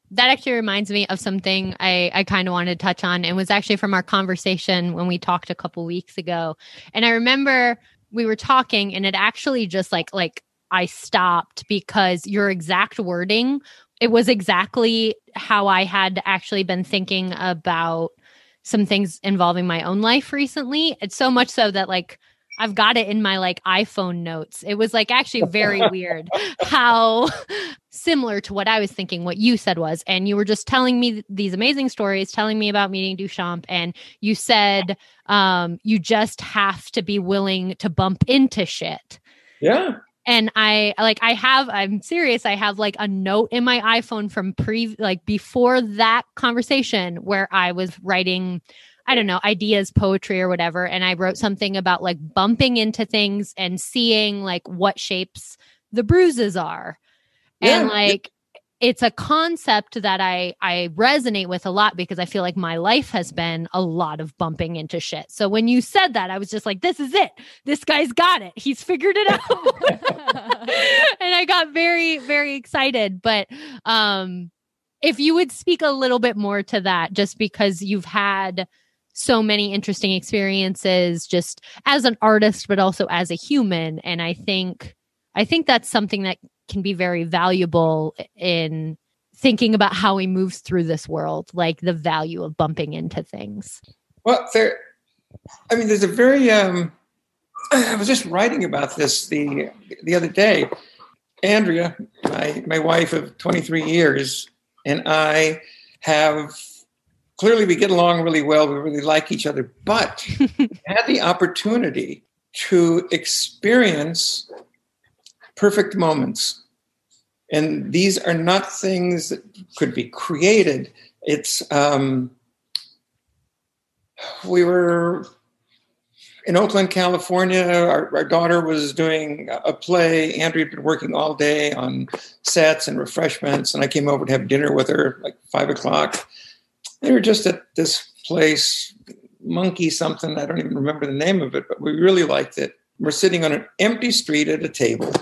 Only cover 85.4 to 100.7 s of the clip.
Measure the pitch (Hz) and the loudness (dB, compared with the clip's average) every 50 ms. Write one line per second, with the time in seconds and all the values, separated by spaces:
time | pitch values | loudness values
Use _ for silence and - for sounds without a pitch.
85.4 | 214 - 330 339 311 - 254 233 240 - - 226 208 190 - 202 196 190 185 - | -2 0 0 0 2 2 2 2 0 0 -2 -2 0 0 -2 -4 -4 -4 -6 -8
86.4 | - _ _ _ _ - - 196 180 202 196 170 185 180 180 170 165 165 165 175 | -10 _ _ _ _ -10 -8 -4 -4 -4 -2 -2 -2 -2 0 -2 -2 -2 0 0
87.4 | 175 180 185 185 180 170 156 170 165 160 160 156 156 156 - - - - _ - | 2 2 2 2 0 2 2 2 4 4 2 0 -2 -4 -6 -10 -14 -16 _ -6
88.4 | 170 180 170 165 160 156 156 160 156 160 156 - _ _ _ _ _ _ _ _ | -4 -2 -2 0 -2 -4 -4 -6 -6 -8 -8 -12 _ _ _ _ _ _ _ _
89.4 | - - 240 208 240 214 220 208 208 196 190 185 196 208 196 196 185 185 185 185 | 2 2 4 4 4 2 4 4 2 2 2 2 0 2 2 0 0 -2 0 0
90.4 | 190 185 - - - - 175 180 170 160 160 151 - - 160 160 156 156 156 156 | -2 -2 -4 -8 -8 -4 -2 -2 0 -2 -4 -4 -6 -8 -8 -6 -6 -6 -6 -6
91.4 | 160 - - 180 170 165 165 - 175 180 175 160 147 170 156 156 156 160 165 180 | -8 -8 -4 -2 -2 0 -2 -2 -2 -4 -4 -2 -2 -2 0 0 -2 -4 -6 -8
92.4 | 175 156 156 - 160 156 165 160 156 147 147 165 165 170 - 160 156 - - - | -8 -6 -2 -2 -2 -2 -2 -4 -6 -6 -6 -8 -8 -6 -6 -8 -8 -10 -12 -14
93.4 | - - 208 208 - - - - - _ _ _ _ _ _ _ _ - - - | -12 -12 -12 -12 -14 -14 -18 -20 -20 _ _ _ _ _ _ _ _ 2 2 2
94.4 | - - - 220 220 - - - - - _ _ _ _ _ _ _ _ - - | 0 0 2 2 2 2 0 -4 -10 -18 _ _ _ _ _ _ _ _ -20 -20
95.4 | _ - - - _ - 226 233 226 214 214 202 202 180 175 247 240 254 269 285 | _ -20 -20 -20 _ -2 0 0 2 2 2 2 2 2 2 4 6 6 6 6
96.4 | 262 240 214 208 196 185 180 180 170 165 - _ _ _ _ _ _ _ _ _ | 6 6 6 6 4 4 2 -2 -4 -4 -6 _ _ _ _ _ _ _ _ _
97.4 | _ _ _ - - - 294 262 240 220 226 214 202 226 262 - - 170 170 185 | _ _ _ -16 -2 2 2 2 4 2 0 -2 0 0 0 0 0 -2 0 0
98.4 | 214 233 - 285 185 147 143 143 143 139 - - 147 135 - - - - 151 147 | 0 2 0 0 -2 -2 -2 -2 -4 -4 -2 -2 0 0 0 -2 -4 -2 -2 -2
99.4 | 147 143 139 139 - - - - - - - - - 160 175 180 165 160 - 190 | -2 -2 -2 -4 -6 -6 -10 -16 -20 -20 -20 -10 -4 0 0 0 0 0 2 4
100.4 | 202 220 196 - - - | 4 4 4 2 0 -2